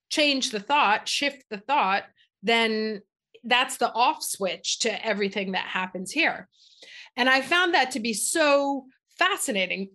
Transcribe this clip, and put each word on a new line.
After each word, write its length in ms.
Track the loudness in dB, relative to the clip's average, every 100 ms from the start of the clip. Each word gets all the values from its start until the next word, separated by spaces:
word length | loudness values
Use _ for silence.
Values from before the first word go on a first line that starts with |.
| -6
change 400 | 0 2 2 -2
the 100 | -6
thought, 480 | 0 2 4 2 -2
shift 360 | -2 -4 -6 -14
the 80 | -12
thought, 460 | -2 0 2 0 -4 _ _ _
then 580 | 0 2 2 0 -4 -6 _ _ _ -10
that's 320 | 0 2 2 0
the 160 | -2
off 300 | 2 2 0
switch 580 | -6 -4 -4 -4 -6 -2
to 260 | -2 -2 -2
everything 460 | -2 -2 -2 -4
that 140 | -4 -4
happens 440 | -4 -4 -6 -6
here. 360 | 0 0 -2 -10 _ _ _ -20 -20 -10 0
And 120 | 2
I 120 | 2
found 340 | 4 2 4
that 180 | 2 2
to 80 | -2
be 120 | -4
so 760 | -4 -2 2 4 4 2 -2 -6 _ _ 0
fascinating, 720 | 0 0 -2 -2 -2 -4 -6